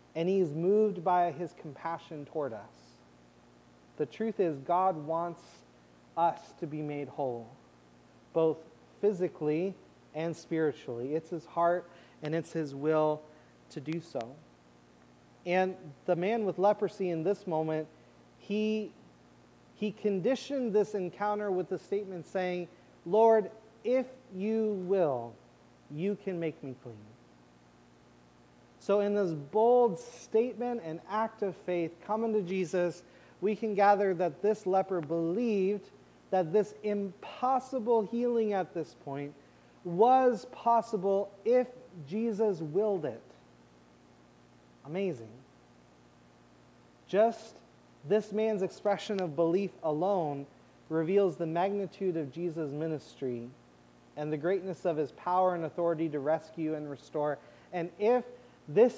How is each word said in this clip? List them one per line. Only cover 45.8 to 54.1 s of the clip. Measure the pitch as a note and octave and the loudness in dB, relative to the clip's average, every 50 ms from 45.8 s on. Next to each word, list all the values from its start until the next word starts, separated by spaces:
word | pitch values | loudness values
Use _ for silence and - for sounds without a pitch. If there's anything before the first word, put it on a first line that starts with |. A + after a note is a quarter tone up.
| - - - - - - - - - - - - - - - - - - - - - - - - - | -20 -20 -20 -20 -20 -20 -20 -20 -20 -20 -20 -20 -20 -20 -20 -20 -20 -20 -20 -20 -20 -20 -20 -20 -10
Just | - F3+ G3+ A3 A#3 A3+ - - - - - - - - - - - - - - | 0 4 4 4 4 2 -2 -10 -20 -20 -20 -20 -20 -20 -20 -20 -20 -20 -18 -2
this | C#3+ G3+ G#3+ G#3 - | 0 0 0 0 -2
man's | F#3+ G#3+ A3 A3 G#3+ F#3 F#3+ | -2 -2 0 0 0 0 -2
expression | - - - - G#3 G3+ - - - G#3 F#3+ | -4 -6 -4 -2 0 0 0 -2 -4 -4 -4
of | F#3 D#3+ C#3 | -4 -2 0
belief | D#3 E3+ E3 E3+ G3 G3+ F3+ - - - | 2 2 2 2 0 0 -2 -6 -4 -4
alone | D#3 D3+ D3+ F3 G3 G3+ F#3 D#3+ D3 C#3+ C#3 C#3 - - - - - - - - - | -2 -2 0 0 0 0 0 0 -2 -4 -6 -8 -12 -16 -20 -20 -20 -20 -20 -10 -4
reveals | D#3 D#3+ D#3+ E3 G3 G3+ G3 F3+ D3 | -2 -2 0 2 4 4 4 2 0
the | - E3+ | -2 -4
magnitude | D#3+ D#3+ E3+ F#3 G3+ G3+ G3+ G3 F3 - - G3 F#3 D#3+ | -2 0 0 0 0 -2 -4 -4 -6 -6 -4 -4 -2 -2
of | E3 D3 C3 | -2 -4 -6
Jesus' | C3 E3 F3 F3 D3+ E3 D#3 C#3 | -6 -6 -6 -4 -4 -4 -6 -6
ministry | C#3+ D3 D#3+ D#3+ D#3 C3+ - - - - C#3 B2+ A#2+ A#2 A#2+ B2 C3+ - - - - - - - - - - - | -4 -4 -4 -4 -4 -6 -8 -14 -12 -8 -6 -4 -4 -6 -8 -12 -16 -20 -20 -20 -20 -20 -20 -20 -20 -20 -20 -16